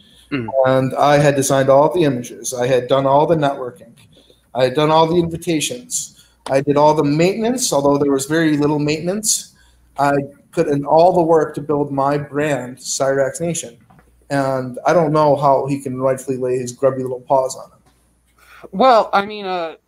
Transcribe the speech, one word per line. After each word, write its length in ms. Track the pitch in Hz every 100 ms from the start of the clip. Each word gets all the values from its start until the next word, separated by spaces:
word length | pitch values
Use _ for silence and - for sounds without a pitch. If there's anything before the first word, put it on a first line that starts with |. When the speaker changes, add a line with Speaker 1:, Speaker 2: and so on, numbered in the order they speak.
| _ _ -
Speaker 1:
Mm. 160 | 139 113 135 131
Speaker 2:
And 300 | 131 131 135
I 220 | 143 147
had 180 | 147 143
designed 340 | 135 135 135
all 240 | 135 151
the 100 | 180
images. 500 | 147 123 120 101 -
I 140 | 123 127
had 200 | 127 123
done 180 | 135 135
all 200 | 139 160
the 100 | 160
networking. 580 | 143 135 123 - - - _ _ _ _ _
I 100 | 120 131
had 100 | 151
done 160 | 151
all 160 | 160 160
the 100 | 175
invitations. 1120 | 165 165 - 156 - 123 - - - _ _ _ -
I 120 | 135
did 160 | 139 143
all 160 | 151
the 100 | 151
maintenance, 680 | 143 151 175 214 220 254 -
although 260 | 143 143 143
there 140 | 143
was 140 | 135 139
very 320 | 160 160 147
little 220 | 147 151
maintenance. 760 | 147 156 170 208 214 - - _ _ _ _ -
I 160 | 143 143 139 - _
put 160 | - 151
in 180 | 143 143
all 280 | 156 180
the 80 | 175
work 320 | 165 165 151 156
to 60 |
build 300 | 143 147 143
my 260 | 139 139 147
brand, 600 | 143 143 151 131 123 127
Cyrax 600 | - - 135 139 131 -
Nation. 380 | 170 165 - - _ _ _ _ -
And 500 | 139 135 135 127 123 143
I 80 |
don't 180 | 175 151
know 240 | 156 151 135
how 300 | 143 131 135
he 160 | 139
can 180 | 139 127
rightfully 380 | 135 131 139 127
lay 200 | 127 127
his 140 | 123
grubby 300 | 123 131 127
little 200 | 127 123
paws 340 | 120 135 131 -
on 160 | -
it. 960 | _ _ _ _ _ _ _ _ - -
Speaker 1:
Well, 380 | 196 262 226 -
I 120 | 196 202
mean, 200 | 214 190
uh, 300 | 180 165 -